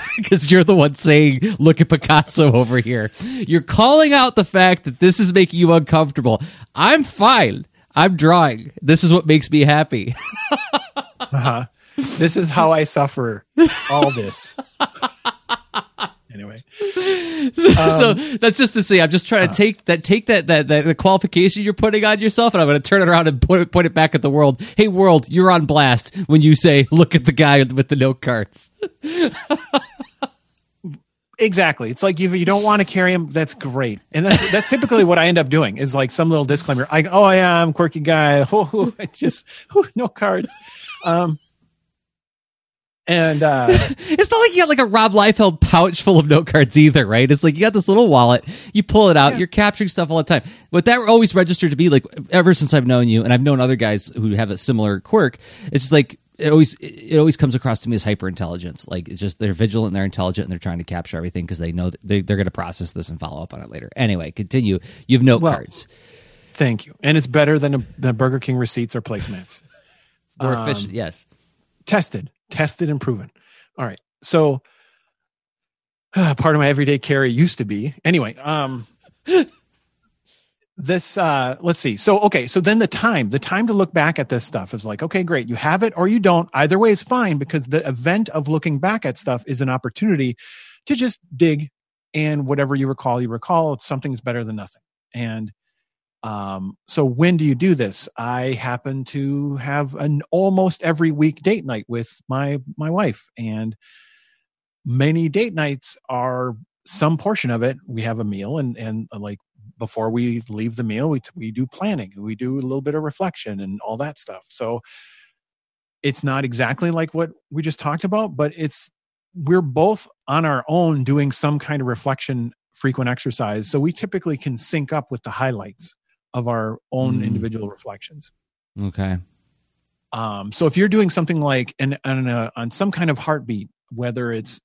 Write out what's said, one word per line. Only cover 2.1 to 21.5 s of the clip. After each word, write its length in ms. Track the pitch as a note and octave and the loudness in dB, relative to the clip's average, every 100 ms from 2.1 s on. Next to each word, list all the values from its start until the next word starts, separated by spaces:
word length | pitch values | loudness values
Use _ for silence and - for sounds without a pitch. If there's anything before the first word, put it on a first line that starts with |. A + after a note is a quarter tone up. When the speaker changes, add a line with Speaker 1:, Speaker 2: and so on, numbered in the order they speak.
| D3+ D3 - D3+ | 2 2 2 4
Speaker 1:
over 280 | A#2+ A#2+ B2 | 4 2 0
here." 320 | A2 B2 G#2+ - | -2 -4 -6 -8
You're 400 | A3 B3+ G3+ E3 | -10 -8 0 0
calling 540 | - - A#3 D4+ D#4 | 0 2 6 6 6
out 220 | C#4+ B3+ A#3 | 4 4 2
the 80 | |
fact 400 | F#3 F#3+ F#3 F3+ | 0 4 4 2
that 160 | - B2 | -4 2
this 200 | F3+ F3+ | 4 4
is 140 | F#3+ | 2
making 260 | F#3 F3+ E3+ | 4 2 4
you 140 | F3 | 6
uncomfortable. 680 | E3 D3 E3 D3+ C#3 B2 A2 D#3+ - - | 6 4 2 2 0 0 0 -2 -16 -16
I'm 300 | - F3+ D#4 | 0 4 4
fine. 640 | C#4+ - G#3+ B3+ C3+ F#2 - _ _ | 2 2 4 6 2 -2 -12 _ _
I'm 220 | - F3+ F3 | 2 2 4
drawing. 560 | D#3 F3 D3+ A2+ C#3+ - | 4 6 4 0 -10 -6
This 240 | C#3 D#3+ | 2 4
is 80 | F3 | 6
what 140 | F3 E3 | 4 4
makes 240 | D#3 - | 2 4
me 100 | D3+ | 4
happy. 540 | D3 D3 D#3 A#2 G2 B2 | 4 4 2 -4 -6 -8
<laughs> 40 | - - G#4 - G#4+ - F#5+ - - _ | -12 -12 -6 -6 -4 -8 -8 -12 -14 _
Speaker 2:
Uh-huh. 460 | B3+ C#3 B2+ A#2+ B2+ _ _ - C4 - | -6 -4 -2 -4 -8 _ _ -10 -8 -2
This 180 | E3 G3+ | 0 0
is 140 | E3+ | -2
how 220 | D3+ D#3+ | 2 2
I 120 | D#3+ | 2
suffer 600 | D3+ - C#3 - A#2+ G2+ - - E4 - - | 0 -2 -2 -4 -6 -8 -8 2 2 2 -2
all 200 | C#3+ D3 | 0 0
this. 440 | B2 G2+ - - - - _ | 0 -8 -8 -12 -14 -18 _
<laughs> 160 | C#4+ - C4 - A#3+ - _ A#3 _ A3 - - - - _ | -8 -6 -10 -6 -10 -10 _ -10 _ -12 -12 -12 -14 -14 _
Anyway. 300 | G#2+ G#2 A2 _ | -20 -18 -20 _
Speaker 1:
<laughs> 40 | - G4+ F#4 F#4 F#4 E4+ D#4+ C#4 | -10 -8 -4 -2 -4 -4 -6 -4
So 600 | C#4 E4+ - - - A#3 | 4 6 6 4 4 4
Speaker 2:
Um, 260 | G3 D4+ B3+ | 2 -4 0
Speaker 1:
that's 160 | A#3 - | 0 2
just 160 | B3+ | 0
to 80 | A#3 | 0
say, 180 | F#3 F#3+ | 2 4
I'm 100 | E3 | 4
just 180 | F3 - | 0 0
trying 180 | A3 F3+ | 0 0
to 20 | |
Speaker 2:
uh, 40 | |
Speaker 1:
take 300 | - G#3 G#3 - | 2 0 0 -2
that, 160 | E3+ | -4
take 220 | - G#3 A3 | 0 0 2
that, 200 | G#3 D3+ | 0 2
that, 220 | D#3+ D3 | 0 2
that, 160 | D3+ D3+ | 0 2
the 80 | |
qualification 680 | D#3 F#3+ F#3+ - F3+ F#3 | 0 2 2 2 2 2